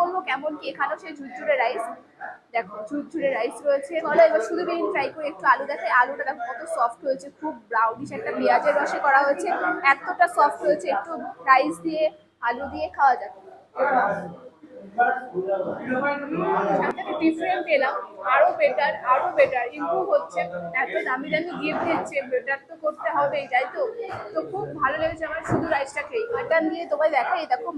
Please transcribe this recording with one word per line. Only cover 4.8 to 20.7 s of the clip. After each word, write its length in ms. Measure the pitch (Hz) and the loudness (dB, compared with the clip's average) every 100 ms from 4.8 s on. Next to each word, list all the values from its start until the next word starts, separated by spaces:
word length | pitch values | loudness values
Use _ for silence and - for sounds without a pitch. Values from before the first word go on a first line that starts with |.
| 330 | -2
ট্রাই 140 | 330 269 | -2 -4
করি, 120 | 311 294 | -4 -8
একটু 120 | 320 302 | 0 2
আলু 120 | 180 - | 2 0
দেখাই। 180 | - - 254 | -4 0 2
আলুটা 240 | 254 277 277 | 2 -2 -6
দেখো 140 | 302 - | -6 -8
কত 120 | 262 - - | -8 -6 0
সফট 240 | 233 - 285 | 0 -2 -4
হয়েছে, 200 | 262 - - | -4 -8 -10
খুব 120 | 302 247 - | -10 -10 -4
ব্রাউনিশ 400 | 226 226 - - 277 | 0 0 0 -8 -8
একটা 120 | - - | -6 0
পেঁয়াজের 360 | 254 240 294 294 | 4 4 4 2
রসে 200 | 277 - 277 | 0 0 4
করা 140 | 269 285 | 4 4
হয়েছে, 220 | 285 349 349 359 - 269 | 2 0 -2 -2 2 2
এতটা 340 | 277 - 359 349 349 | 2 0 2 2 4
সফট 240 | 294 - - | 2 2 0
হয়েছে। 200 | 294 349 - | 0 0 -2
একটু 160 | - 311 - - - | -4 -8 -10 -2 4
রাইস 240 | 262 302 - 330 | 6 4 -2 -4
দিয়ে, 180 | 311 311 - _ _ 233 | 0 0 -2 _ _ -4
আলু 160 | 247 277 | -2 -6
দিয়ে 120 | 302 311 - | -6 -6 2
খাওয়া 180 | 277 247 | 4 4
যাবে। 160 | 196 - - - - - 262 - - 202 175 - - - - - 196 220 | -2 -14 -20 -20 -12 -2 2 4 2 0 -6 -12 -18 -20 -20 -20 -4 2
হুম, 1080 | 247 - - 180 190 196 - - 240 254 285 285 285 330 359 392 202 381 370 | 2 2 -4 -4 -2 -2 -2 -6 -4 0 0 -2 -2 -2 0 2 2 2 0
একটা 160 | 370 403 311 | -4 -6 0
ডিফারেন্ট 400 | 320 320 349 370 339 | 2 2 0 -2 2
পেলাম, 260 | 285 262 392 - - - | 2 2 -2 -8 -8 2
আরো 140 | 539 - - | 4 4 4
বেটার, 320 | 294 254 294 - 226 | 2 2 0 0 2
আরো 140 | 262 359 320 | 2 2 4
বেটার, 280 | 262 254 240 294 | 4 4 -4 -4
ইমপ্রুভ 280 | 294 - - | -2 0 2
হচ্ছে। 260 | - - 175 175 175 170 | 0 0 -4 -4 -6 -6